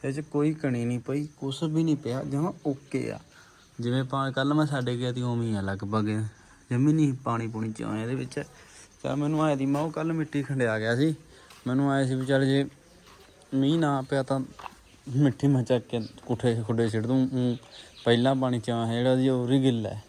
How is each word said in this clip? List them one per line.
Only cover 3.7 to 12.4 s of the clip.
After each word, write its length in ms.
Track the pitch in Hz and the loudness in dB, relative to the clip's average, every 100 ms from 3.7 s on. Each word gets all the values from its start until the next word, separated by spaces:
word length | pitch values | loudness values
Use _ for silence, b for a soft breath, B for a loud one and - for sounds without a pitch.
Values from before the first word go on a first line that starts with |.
| - | -6
ਜਿਵੇਂ 220 | 120 127 | -2 -2
ਪਾ-, 260 | 131 135 135 | 0 -2 -2
ਕੱਲ੍ਹ 240 | 131 135 | 0 2
ਮੈਂ 120 | 151 151 | 2 2
ਸਾਡੇ 300 | 139 123 123 | 0 -2 -2
ਗਿਆ 160 | 123 | -2
ਤੀ 100 | 123 | -2
ਉਵੇਂ 260 | 123 120 117 | -2 -2 0
ਹੀ 60 | |
ਆ 60 | 107 | -2
ਲਗਭਗ, 480 | 98 98 101 110 107 107 107 B B B - | -2 -4 -2 -2 0 -2 -4 B B B -4
ਜਮੀ 220 | 123 143 | 2 2
ਨਹੀਂ 200 | 156 147 127 | 4 2 0
ਪਾਣੀ 220 | 120 117 113 | -2 -2 -4
ਪੂਣੀ 240 | 110 110 | -4 -6
ਚ 100 | 110 | -6
ਆਇਆ 200 | 110 107 | -6 -4
ਇਹਦੇ 120 | 113 | -4
ਵਿੱਚ। 280 | 131 127 - 143 B B B B _ | -6 -6 -8 -10 B B B B _
ਚੱਲ 140 | 131 135 | -4 -2
ਮੈਨੂੰ 260 | 147 156 | 0 0
ਆਏ 140 | 156 139 | 2 0
ਦੀ 100 | 135 | 0
ਮੈਂ 140 | 143 | 0
ਉਹ 100 | 160 | -2
ਕੱਲ੍ਹ 220 | 156 160 | -4 -2
ਮਿੱਟੀ 300 | 165 151 143 | -2 -2 -4
ਖੰਡਿਆ 360 | 135 135 120 110 | -2 0 0 0
ਗਿਆ 160 | 110 120 | 0 2
ਸੀ, 180 | 156 156 - B B B 127 | 2 0 -10 B B B -2
ਮੈਨੂੰ 240 | 127 139 | 0 2
ਆਏ 140 | 135 131 | 2 2
ਸੀ 80 | |
ਵੀ 120 | 131 131 | 0 2
ਚੱਲ 180 | 139 | 2